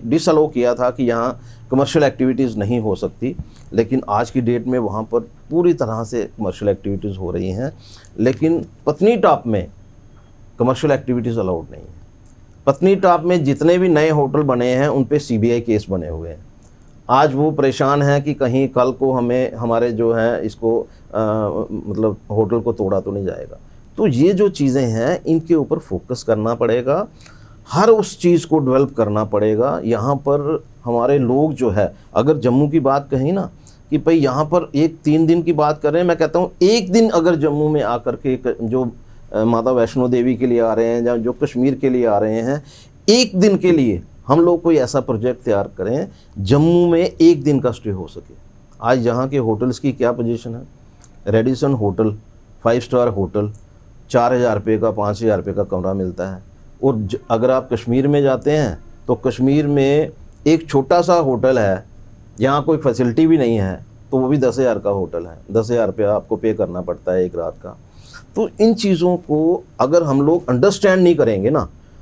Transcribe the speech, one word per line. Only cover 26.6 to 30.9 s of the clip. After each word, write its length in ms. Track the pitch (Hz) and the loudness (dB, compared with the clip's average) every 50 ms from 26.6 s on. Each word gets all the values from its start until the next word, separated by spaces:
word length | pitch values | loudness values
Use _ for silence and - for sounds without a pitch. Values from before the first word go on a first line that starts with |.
| 120 113 113 123 123 131 143 180 214 - - - - - - - - - - - - - | 0 0 0 0 0 0 -2 -2 -2 -6 -10 -20 -20 -20 -20 -20 -20 -20 -20 -20 -16 -4
हर 180 | 120 165 202 233 | 0 2 6 6
उस 300 | 226 220 - - - - | 6 4 4 -2 -4 -2
चीज़ 280 | - 175 175 160 - - | 2 2 2 2 2 2
को 120 | 160 156 | 0 0
develop 340 | 139 127 127 135 139 131 - - | 2 2 2 2 2 0 0 -2
करना 260 | 110 101 104 107 110 | -2 0 0 -2 -2
पड़ेगा। 580 | 101 104 104 104 107 107 107 120 139 156 - - | 0 0 0 2 2 2 2 0 0 -2 -2 -2
यहाँ 320 | 113 117 101 110 135 143 | -2 -2 -2 0 -2 -2
पर 480 | 139 - 143 143 143 143 147 160 147 - - - - - | -2 0 0 0 0 0 -2 -4 -4 -6 -10 -20 -14 -8
हमारे 340 | 120 | -4